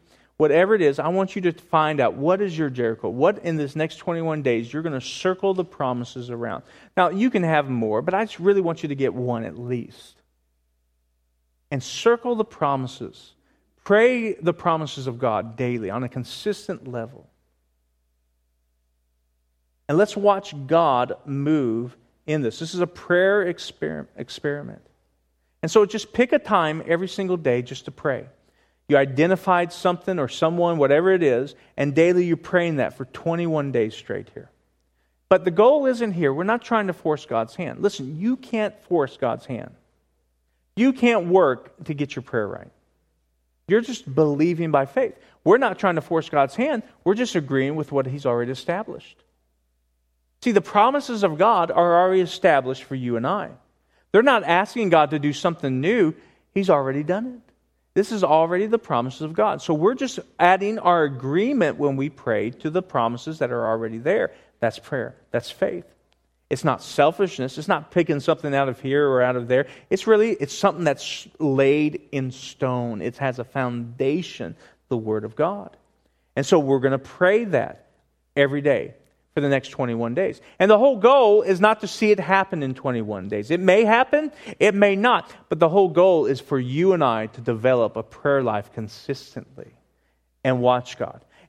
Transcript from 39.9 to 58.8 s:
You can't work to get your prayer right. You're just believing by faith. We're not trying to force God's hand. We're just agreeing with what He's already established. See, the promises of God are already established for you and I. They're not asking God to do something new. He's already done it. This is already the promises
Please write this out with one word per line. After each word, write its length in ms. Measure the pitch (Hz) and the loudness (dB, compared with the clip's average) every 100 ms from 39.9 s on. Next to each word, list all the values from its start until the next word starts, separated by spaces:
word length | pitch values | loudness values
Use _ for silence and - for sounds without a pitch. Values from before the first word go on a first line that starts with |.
| _ _ _ _ _ _ _ _ - | _ _ _ _ _ _ _ _ 0
You 180 | 262 | 0
can't 340 | 262 240 226 175 | 2 2 2 4
work 580 | 185 151 120 - - 160 | 4 4 2 -8 -16 -10
to 80 | |
get 220 | 147 139 - | -6 -6 -8
your 80 | |
prayer 240 | - 120 101 | -6 -4 -4
right. 240 | - - _ _ _ _ _ _ _ _ _ - | -6 -16 _ _ _ _ _ _ _ _ _ 0
You're 140 | 214 | 0
just 320 | 240 233 - | 0 -8 -4
believing 580 | 135 151 143 170 165 165 | 0 2 2 0 0 0
by 140 | 143 135 | 0 0
faith. 320 | 254 254 - _ _ | -2 -4 -6 _ _
We're 140 | 170 233 | 4 4
not 220 | 247 180 | 2 0
trying 160 | 190 165 | 0 0
to 60 | |
force 280 | - 165 - | -2 -4 0
God's 260 | 147 139 - | 0 0 0
hand. 280 | 285 233 - _ | -2 -2 -8 _
We're 120 | 175 214 | -2 0
just 200 | 247 175 | 0 -2
agreeing 400 | 131 135 135 156 | -2 0 0 -4
with 160 | 147 | -4
what 140 | 139 131 | -2 -2
He's 220 | 139 139 | -4 -2
already 240 | 120 120 | -2 -2
established. 640 | 135 - 180 220 - - _ _ _ _ _ _ _ _ _ _ _ _ _ | -6 -6 -6 -8 -14 -18 _ _ _ _ _ _ _ _ _ _ _ _ _
See, 80 | 247 | 0
the 100 | 196 | 2
promises 600 | - 208 233 285 277 226 | 2 4 4 2 -4 -2
of 140 | 196 151 | 0 2
God 340 | 208 202 165 | 2 2 2
are 280 | - 175 170 | 2 4 4
already 220 | 185 190 | 4 2
established 640 | 175 - 180 143 127 131 | 0 2 4 4 2 -6
for 120 | - 131 | -8 -6
you 220 | 123 117 | -4 -2
and 100 | 131 | -2
I. 220 | 202 - - _ _ _ _ _ | -4 -6 -16 _ _ _ _ _
They're 100 | 202 | 4
not 220 | 277 233 156 | 6 4 4
asking 440 | 175 208 247 196 | 2 2 -2 4
God 200 | 165 147 | 4 4
to 100 | 151 | 0
do 140 | 147 | -4
something 480 | 143 175 160 139 127 | -2 -4 -2 -4 -2
new. 320 | 156 240 156 - _ _ _ | 0 2 0 -2 _ _ _
He's 160 | 196 196 | -2 2
already 340 | 147 135 139 | 2 2 -4
done 240 | 151 190 254 | -2 -4 -6
it. 260 | 240 _ _ _ _ _ | -12 _ _ _ _ _
This 200 | 185 208 | -2 -2
is 100 | 214 | 0
already 440 | 165 156 165 180 214 | 2 4 2 0 0
the 120 | |
promises 420 | 226 | -2